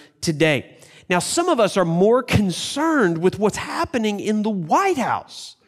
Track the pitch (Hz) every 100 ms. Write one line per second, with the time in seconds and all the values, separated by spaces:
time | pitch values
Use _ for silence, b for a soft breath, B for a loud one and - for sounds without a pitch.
0 | B _ - 151 160 135 - B B B
1 | - 180 - - 349 285 202 202 170 170
2 | 202 247 247 - 202 165 - 277 320 302
3 | 190 165 180 185 208 - - 294 339 254
4 | 214 202 196 214 214 202 160 277 392 311
5 | 185 110 - - - -